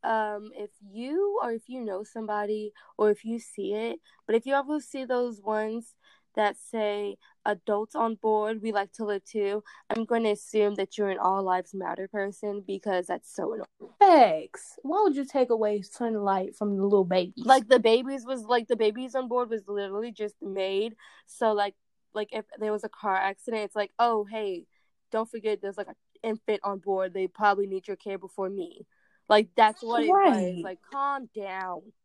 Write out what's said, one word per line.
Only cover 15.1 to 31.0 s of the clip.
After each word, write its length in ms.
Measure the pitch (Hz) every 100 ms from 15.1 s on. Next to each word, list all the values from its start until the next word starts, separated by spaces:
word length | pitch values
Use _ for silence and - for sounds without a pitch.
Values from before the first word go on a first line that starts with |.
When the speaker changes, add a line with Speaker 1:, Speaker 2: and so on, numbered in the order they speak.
| 277
Speaker 2:
you 80 |
take 260 | 277 277 247
away 320 | 226 214 208
sunlight 720 | 190 - 233 220 202 196 190
from 220 | - 208 196
the 80 |
little 200 | 196 202
babies? 400 | 185 185 180 -
Speaker 1:
Like, 220 | 220 262 214
the 120 | 254
babies 440 | 226 226 262 277
was, 200 | 233 262
like, 240 | 214 240 233
the 80 | 233
babies 400 | 220 214 254 262
on 100 | 254
board 240 | 247 240
was 160 | 226 196
literally 460 | 202 202 202 233
just 280 | 220 208 _
made 560 | 196 190 190 196 220 220 - - _
so, 260 | - 226
like, 220 | 208 202 - _ _ _
like, 140 | 214 208
if 140 | 220 214 -
there 140 | 214
was 120 | 214
a 40 | 208
car 280 | - 214 190
accident, 480 | 196 196 - 226
it's 120 | 208 214
like, 160 | 202 -
"Oh, 260 | 240 226
hey, 420 | 202 220 208 175 - _ _ _ _
don't 180 | 220 226
forget 320 | 226 208 202
there's, 160 | 196 202
like, 120 | 202
an 80 | 220 _ _
infant 380 | 226 220 - 208
on 160 | 202 190
board. 340 | 196 190 185
They 140 | 185 185
probably 400 | - 208 202 202
need 220 | 190 196
your 80 | 190
care 220 | 208 196
before 300 | 185 - 190
me." 380 | 196 170 - - _ _ _ _
Like, 200 | 214 214 -
that's 260 | 214 220
what 220 | 226 233
it 40 | 320
was. 240 | 381 392
Speaker 2:
Right. 300 | 220 180 180
Speaker 1:
Like, 160 | 185 185 _
calm 360 | 277